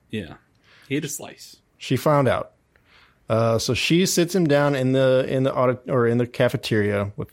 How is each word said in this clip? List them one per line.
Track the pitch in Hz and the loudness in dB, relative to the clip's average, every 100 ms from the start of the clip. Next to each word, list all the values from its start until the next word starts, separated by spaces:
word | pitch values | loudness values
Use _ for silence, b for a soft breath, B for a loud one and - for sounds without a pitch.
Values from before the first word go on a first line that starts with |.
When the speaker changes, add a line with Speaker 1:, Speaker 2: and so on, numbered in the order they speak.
| _ | _
Speaker 1:
Yeah. | 110 78 - _ _ b b b | -12 -12 -16 _ _ b b b
He | 139 | -6
ate | |
a | 156 | -6
slice. | - 87 - - - _ _ | -10 -14 -18 -20 -20 _ _
Speaker 2:
She | - 127 | -4 -2
found | 160 147 123 | 2 2 2
out. | 90 - _ _ _ b b b b - | 0 -4 _ _ _ b b b b -4
Uh, | 113 113 113 | 0 0 0
so | - | -2
she | 117 - 165 185 | -2 0 2 2
sits | - 170 | 0 0
him | 190 156 | 0 2
down | 143 143 | 2 2
in | 139 131 | 0 0
the, | 135 131 131 - | 2 4 2 2
in | 131 | 0
the | 131 | 0
audit-, | - 127 123 - | 0 0 -2 -2
or | 131 117 | 0 2
in | 120 | 0
the | 120 | -2
cafeteria | - 123 - - 110 101 101 101 - | 0 0 0 -2 0 0 -2 -4 -8
with | 107 | -14